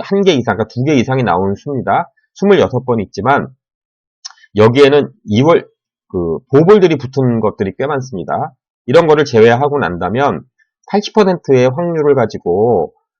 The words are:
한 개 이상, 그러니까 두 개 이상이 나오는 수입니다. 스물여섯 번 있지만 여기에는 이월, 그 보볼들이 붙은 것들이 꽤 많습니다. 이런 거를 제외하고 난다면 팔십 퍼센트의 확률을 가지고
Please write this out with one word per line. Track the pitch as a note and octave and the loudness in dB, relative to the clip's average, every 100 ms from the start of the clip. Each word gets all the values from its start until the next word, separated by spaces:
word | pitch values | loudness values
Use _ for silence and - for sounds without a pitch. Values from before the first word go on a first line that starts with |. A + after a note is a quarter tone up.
한 | - G3 | -4 -2
개 | G3 | 0
이상, | C#3+ A#2 G2+ | 0 0 -4
그러니까 | A2 | -4
두 | - | -6
개 | C3 D3 | -2 0
이상이 | A2 C3 | 0 -2
나오는 | A#2 F2 G2 | -2 -2 -2
수입니다. | G2+ D3 C#3 G2 A#2 F3 _ _ | -6 -8 -8 -2 -2 -4 _ _
스물여섯 | - G3 F#3 - B2+ B2+ | -4 0 2 2 -2 -4
번 | A#2 | -4
있지만 | F#2+ - A2+ C3+ D#2+ _ _ _ _ _ _ _ - _ _ G2+ | -6 -6 -2 -2 -2 _ _ _ _ _ _ _ -20 _ _ 2
여기에는 | A2 B2 C#3 C#3+ C3+ _ - | 2 4 4 4 0 _ -4
이월, | G#2 C#3+ E3+ - _ _ _ _ | 0 2 2 -2 _ _ _ _
그 | F#2 E2+ D#2+ - | -6 -4 -6 -2
보볼들이 | C3+ E3 G#3+ F3+ D3+ | 0 4 4 4 0
붙은 | A#2+ - B2+ A#2 | -6 -4 -2 0
것들이 | G#2+ - G2 F#2 | -2 -4 -6 -6
꽤 | C#3 | -6
많습니다. | C#3+ C3 G2 D2 F2+ D3+ _ _ _ - | -6 -8 -10 -8 -6 -6 _ _ _ 0
이런 | C#3 E3+ | 2 4
거를 | D3+ | 2
제외하고 | C#3+ A#2 A2+ A#2+ C#3+ C#3+ | 2 4 4 4 0 -2
난다면 | F2 F2 F2+ A2 C#3 E2+ - _ _ _ _ | -4 -4 -6 -2 -2 -4 -10 _ _ _ _
팔십 | G3+ - | -2 0
퍼센트의 | - G3 F3 - C3+ B2+ | 0 0 0 0 2 2
확률을 | C3 F3 E3 D3 | -2 -6 -2 0
가지고 | C3+ A2 F#2+ F2+ F2+ A2+ G#2+ D2+ _ _ _ | 0 0 -4 -4 0 0 0 -2 _ _ _